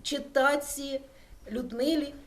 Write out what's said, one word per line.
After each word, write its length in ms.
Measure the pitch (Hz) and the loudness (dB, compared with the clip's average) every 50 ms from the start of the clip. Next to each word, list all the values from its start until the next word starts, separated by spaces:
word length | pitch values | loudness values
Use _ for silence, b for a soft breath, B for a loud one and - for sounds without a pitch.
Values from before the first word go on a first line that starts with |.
читачці 1000 | - - 294 277 - - - 269 262 277 294 285 285 - - 277 277 277 269 269 - B B B B B B - - - | -8 -6 -4 -4 -6 0 2 4 6 6 4 4 0 -4 -8 -8 -6 -6 -6 -6 -6 B B B B B B -20 -14 -8
Людмилі 640 | 214 247 - 185 226 233 254 302 330 302 285 285 - - - | -6 -6 -6 -6 -2 0 2 2 4 2 0 -2 -6 -12 -18